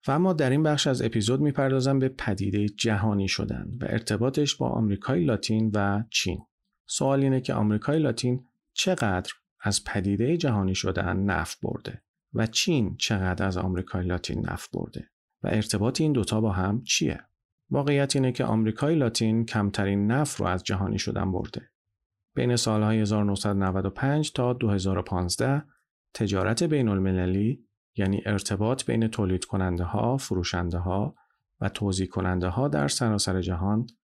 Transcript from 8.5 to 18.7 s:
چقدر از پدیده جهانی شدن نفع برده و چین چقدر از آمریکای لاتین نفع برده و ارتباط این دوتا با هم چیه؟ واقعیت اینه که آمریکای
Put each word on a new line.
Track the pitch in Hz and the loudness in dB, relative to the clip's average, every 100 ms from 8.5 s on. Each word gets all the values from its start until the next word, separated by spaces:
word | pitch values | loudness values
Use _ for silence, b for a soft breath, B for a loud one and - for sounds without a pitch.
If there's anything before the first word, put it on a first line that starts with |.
| _ _ | _ _
چقدر | - - 185 107 92 98 - _ _ | -4 -2 0 0 0 -4 -14 _ _
از | 104 101 | -2 -2
پدیده | - 104 98 101 123 170 | -2 -2 0 0 2 2
جهانی | 147 104 95 | 2 2 0
شدن | 95 98 95 95 92 | 0 -2 -2 -2 0
نفع | 98 85 87 - | 0 -2 -4 -6
برده | - - - - _ _ _ | -8 -6 -10 -14 _ _ _
و | 113 110 | -2 -2
چین | - - 151 98 98 | 0 2 2 0 -2
چقدر | - 104 92 92 95 | -2 0 0 0 0
از | 90 | 0
آمریکای | 92 90 - 92 90 | -2 -2 -4 -4 -2
لاتین | 87 - - 87 | -4 -4 -4 -4
نفع | - - | -6 -8
برده | - 50 - - _ _ _ | -8 -8 -10 -14 _ _ _
و | 95 | -2
ارتباط | 107 104 98 110 127 | -2 0 0 0 2
این | 156 | 2
دوتا | 131 98 107 | 2 0 0
با | 113 | 0
هم | 92 92 110 | 0 0 -2
چیه؟ | - - 151 - - _ _ _ _ | -2 -2 -2 -4 -12 _ _ _ _
واقعیت | 143 143 143 139 139 | -2 2 2 2 2
اینه | 131 | 0
که | 127 | 0
آمریکای | 120 113 110 | 0 2 2